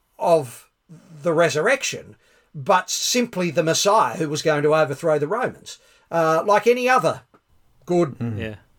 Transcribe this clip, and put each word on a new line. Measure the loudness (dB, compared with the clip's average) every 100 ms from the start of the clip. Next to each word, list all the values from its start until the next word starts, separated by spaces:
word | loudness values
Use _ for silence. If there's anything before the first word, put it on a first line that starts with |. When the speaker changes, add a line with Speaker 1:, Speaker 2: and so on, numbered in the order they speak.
| _ -4
Speaker 1:
of | 2 2 0 -14 _ _ _ -20 -20 -6
the | -2
resurrection, | 2 2 2 0 -2 -4 -10 -14 -20 _ _ _
but | -8 0 0 0
simply | -6 -2 -2 -2 -2 -2
the | 0
Messiah | 0 2 2 4 2 -2
who | -6
was | -2
going | 0 2
to | 2 2
overthrow | 0 -2 -2 0
the | -2
Romans, | -4 -6 -8 -18 -20 _ _ -6
uh, | -2 0 0 2
like | 2 4
any | 2 2
other | 2 2 -2 -10 _ _ _ _ _ -2
good | 0 0 -2
Speaker 2:
Hmm. | -6 -6
Speaker 3:
Yeah. | -8 -10 _